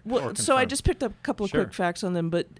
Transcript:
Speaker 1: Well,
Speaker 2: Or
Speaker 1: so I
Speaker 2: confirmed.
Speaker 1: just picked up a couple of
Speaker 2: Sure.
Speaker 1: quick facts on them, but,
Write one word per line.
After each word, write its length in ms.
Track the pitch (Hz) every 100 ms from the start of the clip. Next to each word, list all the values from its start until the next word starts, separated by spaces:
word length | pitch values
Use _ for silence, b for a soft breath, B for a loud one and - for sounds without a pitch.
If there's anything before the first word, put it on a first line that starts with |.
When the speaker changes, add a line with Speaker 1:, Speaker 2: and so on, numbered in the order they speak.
| 214
Speaker 1:
Well, 240 | 254 127
Speaker 2:
Or 60 | 208
Speaker 1:
so 180 | 214
I 40 | 262
Speaker 2:
confirmed. 120 | 254
Speaker 1:
just 140 | 277
picked 180 | - -
up 100 | 240
a 100 | -
couple 220 | - - 202
of 40 |
Speaker 2:
Sure. 140 | -
Speaker 1:
quick 100 | 185
facts 300 | - 175 170
on 100 | 185
them, 160 | 175 165
but, 160 | 170 -